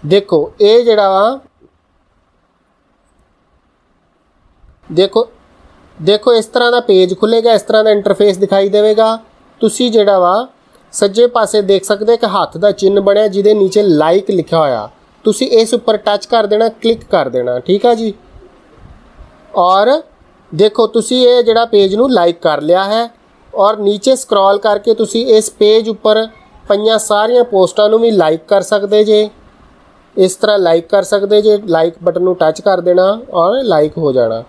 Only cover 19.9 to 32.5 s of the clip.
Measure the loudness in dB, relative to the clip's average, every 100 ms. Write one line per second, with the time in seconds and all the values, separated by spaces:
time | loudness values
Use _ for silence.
19.9 | 0 -4 _ _ _ _ 0 0 2 -2
20.9 | -2 -2 0 2 2 2 0 0 0 0
21.9 | 0 0 2 0 0 -2 -2 0 0 0
22.9 | -4 -6 _ _ _ _ 0 0 0 -2
23.9 | -2 0 -2 0 0 2 0 0 -2 -2
24.9 | -2 -2 -4 2 0 0 0 2 2 0
25.9 | -4 0 0 -2 -12 _ -20 -4 -2 0
26.9 | -2 -2 -2 0 0 0 0 0 2 2
27.9 | 2 2 2 0 -2 0 -2 0 -4 0
28.9 | 0 2 2 0 -8 _ _ _ _ _
29.9 | _ _ -2 -2 0 -2 0 2 0 0
30.9 | -2 0 -4 0 0 2 0 0 0 -2
31.9 | -2 -4 -2 -2 0 -2